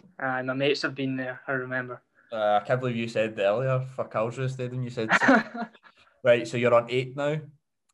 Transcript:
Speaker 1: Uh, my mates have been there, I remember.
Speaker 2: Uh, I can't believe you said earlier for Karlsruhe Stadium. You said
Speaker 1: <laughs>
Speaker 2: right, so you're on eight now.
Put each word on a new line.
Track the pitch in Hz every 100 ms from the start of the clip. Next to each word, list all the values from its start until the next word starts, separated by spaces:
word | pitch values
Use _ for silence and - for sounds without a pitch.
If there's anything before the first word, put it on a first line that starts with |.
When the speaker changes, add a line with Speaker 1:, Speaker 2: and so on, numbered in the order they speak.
| - -
Speaker 1:
Uh, | 131 127
my | 131
mates | 131 139 147
have | 156 135
been | 135 131
there, | 127 127 -
I |
remember. | 131 127 127 123 120 _ _ _
Speaker 2:
Uh, | 110 104 104
I | -
can't | 127
believe | 127 113
you | 113
said | 113 110 107
earlier | 98 110 131 131 131 -
for | 113
Karlsruhe | 110 117 131 131
Stadium. | 131 123 127
You | 123
said | 120 110 - - 240 - 233 226
Speaker 1:
<laughs> | - _ _ _ _
Speaker 2:
right, | 123 120 -
so | 123
you're | 120
on | 117 117
eight | 123 131 135
now. | 143 156 151 - _ _ _